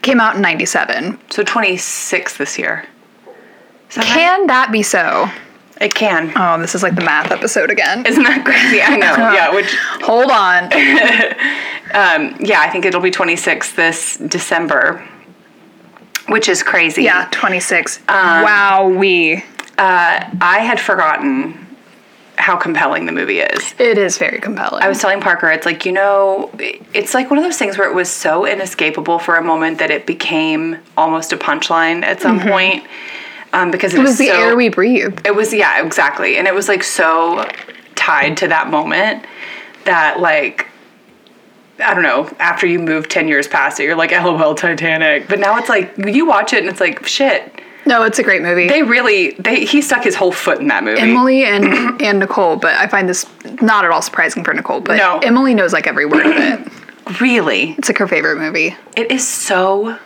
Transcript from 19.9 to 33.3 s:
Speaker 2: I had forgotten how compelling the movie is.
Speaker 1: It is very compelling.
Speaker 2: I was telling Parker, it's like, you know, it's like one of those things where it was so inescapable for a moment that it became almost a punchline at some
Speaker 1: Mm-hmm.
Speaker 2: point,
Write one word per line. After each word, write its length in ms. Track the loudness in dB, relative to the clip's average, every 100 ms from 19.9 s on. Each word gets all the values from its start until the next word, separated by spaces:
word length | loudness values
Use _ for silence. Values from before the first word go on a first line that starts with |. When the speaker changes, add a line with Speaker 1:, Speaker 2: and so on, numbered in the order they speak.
| 4 2 0 -4 0
Speaker 2:
I 200 | 2 2
had 200 | 2 -2
forgotten 880 | 0 2 2 0 -2 -2 -6 -12 -20 -20 -20 -20 _ -20 -10 -4
how 180 | 0
compelling 520 | 0 -2 -2 0 -2 -4
the 40 |
movie 280 | -4 -2 -2
is. 320 | 0 -2 -6 0
Speaker 1:
It 200 | 2 2
is 200 | 0 -2
very 220 | -4 -4
compelling. 420 | -8 -6 -6 -2
Speaker 2:
I 60 | -2
was 140 | 0
telling 180 | -2 0
Parker, 300 | 0 0 0
it's 160 | 0
like, 200 | -2 -4
you 60 | -2
know, 580 | 0 2 2 2 0 -6 -8 -10 -10 -6
it's 200 | -6 -2
like 160 | -2 0
one 80 | 0
of 60 |
those 140 | 0 -2
things 200 | -4 -2
where 120 | 0
it 40 |
was 160 | 0 -2
so 360 | -4 -2 0 0
inescapable 720 | -4 -6 -4 -4 -2 -2 -2
for 160 | 0
a 80 | 0
moment 360 | 0 0 -2 -2
that 120 | -2
it 140 | -2
became 720 | -4 -6 -4 -2 0 -2 -4 -8 -6
almost 380 | -2 0 0 -4
a 40 | -4
punchline 680 | -2 -2 0 0 0 0
at 180 | -2 -2
some 180 | 0 0
Speaker 1:
Mm-hmm. 80 | 2
Speaker 2:
point, 400 | 2 0 -2 -8 -18 -16 -16 -16